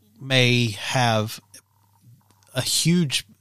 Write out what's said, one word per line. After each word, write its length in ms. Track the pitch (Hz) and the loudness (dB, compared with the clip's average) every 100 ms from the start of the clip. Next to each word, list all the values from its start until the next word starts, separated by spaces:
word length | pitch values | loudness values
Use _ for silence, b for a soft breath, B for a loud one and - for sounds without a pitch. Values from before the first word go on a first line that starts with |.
| _ - | _ -14
may 500 | 135 131 123 123 117 101 | -2 2 4 2 0 -4
have 640 | - 131 120 110 107 - _ - _ _ _ _ _ - _ _ _ | -4 0 0 0 -2 -8 _ -20 _ _ _ _ _ -20 _ _ _
a 60 | 131 | -6
huge 680 | - - 156 175 156 - - _ | -4 0 2 2 0 -4 -8 _